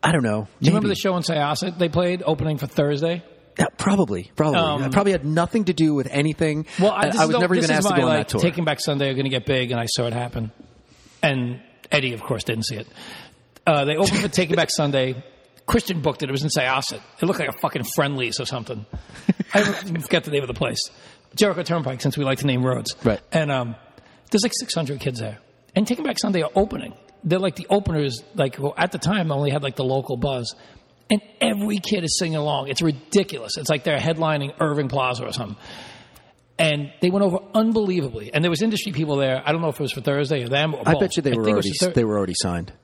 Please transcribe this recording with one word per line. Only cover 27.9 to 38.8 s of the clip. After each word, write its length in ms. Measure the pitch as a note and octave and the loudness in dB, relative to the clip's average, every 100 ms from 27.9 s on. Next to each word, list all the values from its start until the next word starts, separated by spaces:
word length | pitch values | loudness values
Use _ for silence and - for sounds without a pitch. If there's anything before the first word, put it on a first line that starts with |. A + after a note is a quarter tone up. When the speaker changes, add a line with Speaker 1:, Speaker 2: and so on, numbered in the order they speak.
| D#3+ C#3+ A#2 - - | 0 -2 -4 -12 -2
Speaker 2:
like, 180 | C#3 | -2
who 180 | B2 C#3+ - | -2 -6 -2
at 160 | F3 | -2
the 60 | E3+ | -2
time 340 | - G#3 E3 | -2 0 0
only 180 | C#3 C#3+ | 0 0
had, 140 | C#3+ | 0
like, 100 | C#3+ | -2
the 100 | - | -2
local 320 | C3 C3+ B2+ B2+ | 0 0 -2 -4
buzz. 380 | C#3 C3 A#2+ - - - _ _ _ | -2 -2 -6 -10 -20 -20 _ _ _
And 100 | G#3 - - | -2 -2 -2
every 380 | A#3 G#3 G#3 G#3 | -2 0 -2 -2
kid 260 | - F3+ | -2 -2
is 120 | E3 - | 0 -2
singing 180 | F3 D#3+ | -2 -2
along. 320 | D3 C#3+ C#3 | 0 -2 -2
It's 140 | C3+ | 0
ridiculous. 720 | E3 C#3 - G3 F#3+ C#3+ A2 - | 0 0 0 2 2 -4 -8 -8
It's 120 | D3 | -2
like 140 | D3+ | -2
they're 160 | E3+ D3 | 0 0
headlining 560 | A#2 D#3+ D#3+ D3+ C#3 - | 0 0 0 0 -2 -2
Irving 260 | D#3 D3 C3+ | 0 0 0
Plaza 380 | C#3 B2+ A#2+ | 0 0 -2
or 80 | A#2+ | -6
something. 240 | - A2 G#2 - - - - - - _ _ _ - | -6 -8 -10 -14 -18 -18 -20 -20 -20 _ _ _ 0
And 340 | D#3+ D3 C#3+ - | 0 2 -4 -2
they 80 | F3+ | 0
went 140 | F#3+ | 4
over 140 | G3 F3+ - | 2 0 -2
unbelievably. 800 | A3 A3 A3+ G#3 F3+ C#3 A#2 G#2 | 2 2 2 2 0 0 -6 -4
And 100 | - | 0
there 60 | E3+ | 2
was 100 | D#3+ | 2
industry 300 | A3+ G#3+ | 2 0